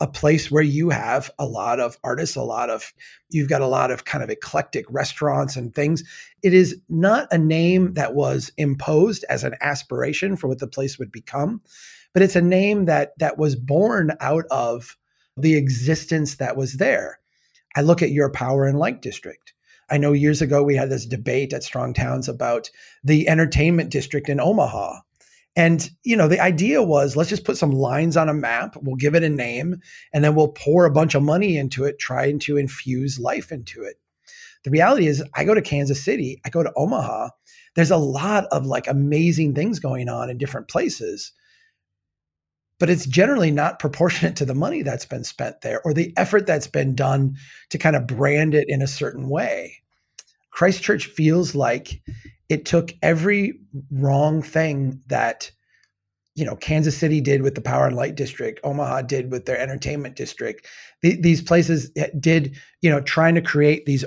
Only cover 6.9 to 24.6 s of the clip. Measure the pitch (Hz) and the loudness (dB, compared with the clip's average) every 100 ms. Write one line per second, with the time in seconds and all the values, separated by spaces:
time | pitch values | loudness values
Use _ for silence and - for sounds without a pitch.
6.9 | 165 190 240 - 170 156 160 170 185 180 | 0 2 2 2 2 2 2 4 4 2
7.9 | 151 120 135 135 135 120 - 147 139 - | -2 -2 -2 -2 -2 -6 -4 -2 -2 0
8.9 | 156 214 202 - 135 131 - 143 139 - | 2 2 0 -4 -4 -4 -4 -4 -4 -6
9.9 | 127 131 143 196 180 135 127 131 - 135 | -4 -4 -2 -4 -2 -4 -4 -6 -6 -6
10.9 | - 107 110 - 143 156 226 - - - | -8 -12 -14 -10 -4 -4 -4 -12 -20 -20
11.9 | - _ 185 190 180 175 185 202 208 170 | -20 _ 4 4 4 2 4 2 2 2
12.9 | 147 143 - 151 - 151 123 127 151 220 | 0 -2 -2 -2 0 0 0 0 2 2
13.9 | 220 156 151 131 160 165 147 120 120 120 | 2 0 -2 -2 -2 0 -2 -2 -4 -10
14.9 | - _ _ _ - 156 156 135 117 127 | -20 _ _ _ -2 2 4 2 0 0
15.9 | 160 - 160 147 - 123 127 131 135 254 | -2 -2 -2 -2 -4 -6 -4 -6 -2 0
16.9 | - 82 - _ _ _ _ _ - 151 | 0 -2 -12 _ _ _ _ _ 2 4
17.9 | 170 160 143 139 - 123 139 135 143 185 | 4 2 2 0 -2 -2 2 2 2 -2
18.9 | - 120 - 85 - _ _ _ _ - | -4 -10 -12 -14 -18 _ _ _ _ -2
19.9 | 143 147 143 147 147 143 143 143 135 135 | 0 2 4 4 2 2 2 4 2 0
20.9 | 131 113 123 127 127 135 131 - 127 127 | -4 -6 -6 -4 -2 -4 -6 -8 -6 -4
21.9 | 120 127 131 131 120 120 120 - - - | -2 -2 -2 -6 -4 -2 -2 -6 -16 -20
22.9 | _ 135 156 156 160 165 - 160 170 147 | _ 2 4 4 2 2 2 2 2 0
23.9 | 135 - 143 147 139 151 214 | -4 -4 -6 -4 0 2 2